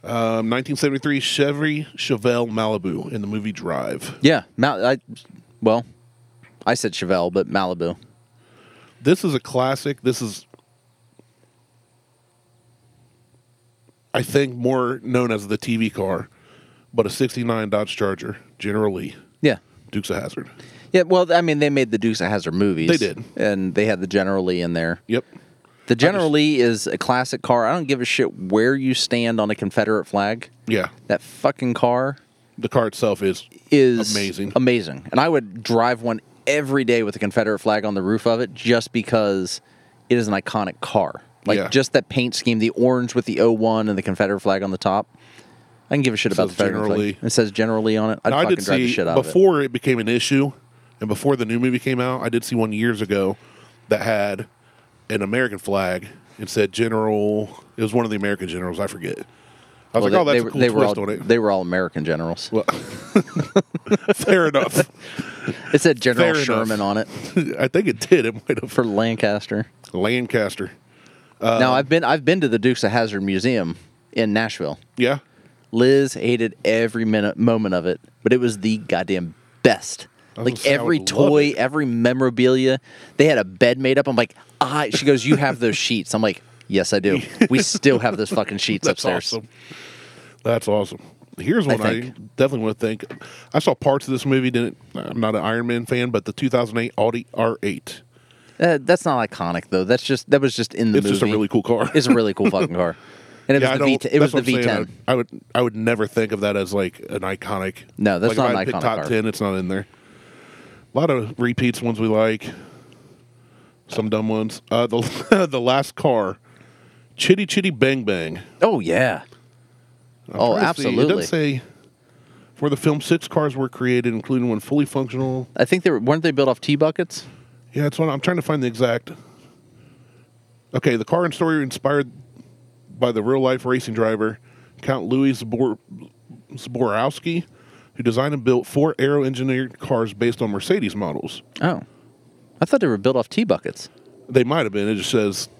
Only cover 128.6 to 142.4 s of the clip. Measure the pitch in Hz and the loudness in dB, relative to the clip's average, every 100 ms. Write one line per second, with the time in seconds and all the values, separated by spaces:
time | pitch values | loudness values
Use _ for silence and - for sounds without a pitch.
128.6 | 123 113 123 117 - - - - - _ | -2 0 0 0 -4 -20 -20 -20 -20 _
129.6 | _ _ - _ _ _ _ _ _ _ | _ _ -20 _ _ _ _ _ _ _
130.6 | _ 131 143 117 107 165 170 - 165 156 | _ -2 0 0 0 0 0 0 0 0
131.6 | 135 - 135 147 127 - - - - _ | -2 -4 0 0 -2 -10 -20 -20 -20 _
132.6 | _ _ _ - 123 113 107 135 131 127 | _ _ _ -2 0 0 0 2 2 0
133.6 | 123 127 120 113 110 110 110 110 _ - | 0 -2 -2 0 0 2 -2 -4 _ -20
134.6 | - - - 135 90 131 139 120 117 117 | -20 -8 -4 -2 0 0 2 0 -6 -2
135.6 | 127 - _ 104 - _ _ 120 _ 135 | -2 -2 _ -20 -20 _ _ -20 _ -18
136.6 | - 120 120 104 135 - 170 170 - - | -12 -2 0 0 -2 -4 -6 -6 -6 -20
137.6 | _ - _ - 120 113 143 143 117 123 | _ -20 _ -2 0 0 0 0 2 2
138.6 | - 143 156 - 135 147 135 123 135 131 | 2 0 0 2 0 2 0 -2 -2 -2
139.6 | 127 - - 123 110 104 117 110 113 101 | -4 -10 -2 0 0 0 -2 0 -4 -4
140.6 | - 190 107 101 92 73 - - _ - | -2 0 0 -4 -6 -6 -10 -14 _ -4
141.6 | 175 151 - _ - _ _ _ | -2 -2 -10 _ -20 _ _ _